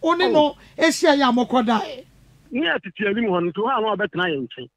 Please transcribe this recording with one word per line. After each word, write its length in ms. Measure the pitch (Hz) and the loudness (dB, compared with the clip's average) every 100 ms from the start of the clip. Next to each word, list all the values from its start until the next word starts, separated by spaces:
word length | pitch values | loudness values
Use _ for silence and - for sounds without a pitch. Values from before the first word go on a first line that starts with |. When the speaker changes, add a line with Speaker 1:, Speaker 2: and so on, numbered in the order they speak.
Speaker 1:
wo 120 | 320 | 0
ne 180 | 339 370 | 0 2
no 80 | 302 | 4
Speaker 2:
Oh. 180 | 294 - - - | 2 0 -12 0
Speaker 1:
ahyia 380 | 320 - 339 285 | 0 2 2 4
yɛ 140 | 262 | 4
a 20 | |
mokɔdae. 720 | 240 240 247 226 220 - 247 - _ _ _ _ | 2 2 0 2 0 -2 -10 -18 _ _ _ _
Speaker 2:
Ne 100 | 240 | -4
yɛ 180 | 330 302 | -2 -4
tete 260 | 190 - 202 | -6 -6 -4
anim 160 | 202 226 | -2 0
hɔ 180 | 180 | 0
no, 80 | 175 | -2
nti 80 | 180 | -2
hɔ 140 | 226 262 | -2 -2
a 40 | |
na 140 | 220 196 | -2 -2
ɔbɛtena 340 | 202 170 180 | -4 -2 -2
yɛ 160 | 147 123 | -4 -6
nkyɛn. 220 | - 123 | -12 -18